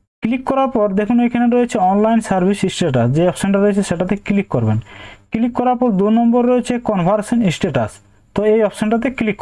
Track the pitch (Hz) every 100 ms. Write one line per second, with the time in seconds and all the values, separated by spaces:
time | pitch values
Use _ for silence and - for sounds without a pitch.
0 | _ _ 220 262 262 269 262 233 208 190
1 | 208 240 240 240 240 240 240 220 185 202
2 | 220 226 - 185 185 202 190 - 165 127
3 | 120 151 180 - 196 196 208 202 190 170
4 | 185 202 - 202 - 127 110 107 - -
5 | - - _ 226 240 247 247 247 247 190
6 | 208 226 233 247 247 247 240 240 233 190
7 | 175 214 208 240 190 - 190 131 107 -
8 | _ _ _ - 214 220 208 - 214 226
9 | 262 254 220 -